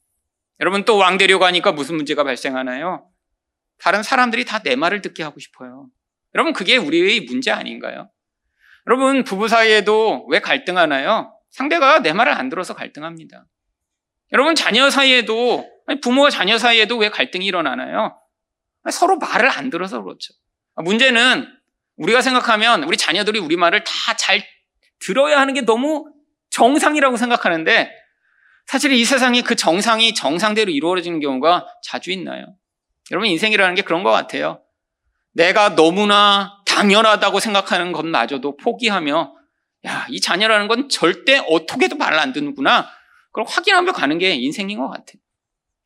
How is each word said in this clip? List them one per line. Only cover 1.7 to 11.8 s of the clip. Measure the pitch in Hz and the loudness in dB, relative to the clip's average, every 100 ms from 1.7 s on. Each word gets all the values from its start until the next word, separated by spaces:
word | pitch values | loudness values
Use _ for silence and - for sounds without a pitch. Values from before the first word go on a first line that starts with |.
무슨 | 156 135 165 | -2 -4 -6
문제가 | 147 147 | -4 -2
발생하나요? | 143 123 147 131 131 127 165 175 - _ _ _ _ _ _ _ | -2 -4 -6 -6 -6 -8 -8 -10 -14 _ _ _ _ _ _ _
다른 | - 196 | -2 -2
사람들이 | 214 254 247 226 | 0 0 0 0
다 | 247 214 | -4 -6
내 | 143 127 | -4 -2
말을 | 165 202 | -2 -2
듣게 | 185 - | -8 -10
하고 | 156 143 | -12 -14
싶어요. | - - 127 127 135 _ _ _ _ | -20 -20 -20 -20 -20 _ _ _ _
여러분, | 185 311 | -2 -2
그게 | - 196 247 | -2 2 2
우리의 | 156 165 180 226 | 2 2 2 0
문제 | 127 127 135 | -2 -6 -4
아닌가요? | 214 123 117 - - - _ _ _ _ _ _ _ - | -4 -6 -12 -12 -14 -16 _ _ _ _ _ _ _ -2
여러분, | 247 269 269 | 0 2 0
부부 | - 190 220 | -2 -4 0
사이에도 | 226 220 214 202 214 220 139 - | 2 4 4 2 2 2 -2 -2
왜 | 170 | -2
갈등하나요? | - 143 160 180 165 139 147 214 - _ _ | 0 -4 -2 0 2 0 0 -2 -4 _ _
상대가 | - 269 339 | -8 -4 2